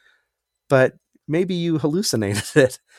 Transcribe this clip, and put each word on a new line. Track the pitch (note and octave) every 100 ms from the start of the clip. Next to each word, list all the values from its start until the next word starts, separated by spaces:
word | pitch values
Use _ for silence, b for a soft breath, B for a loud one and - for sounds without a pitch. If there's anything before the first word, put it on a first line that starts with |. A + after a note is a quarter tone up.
| _ _ _ _ _ _ -
but | C3+ C3 - _ _ -
maybe | D#3+ F#3
you | F3+ E3+ D#3
hallucinated | D#3 E3+ A3 A#2 G2+ G2+ -
<laughs> | D3+
it, | B2+ - _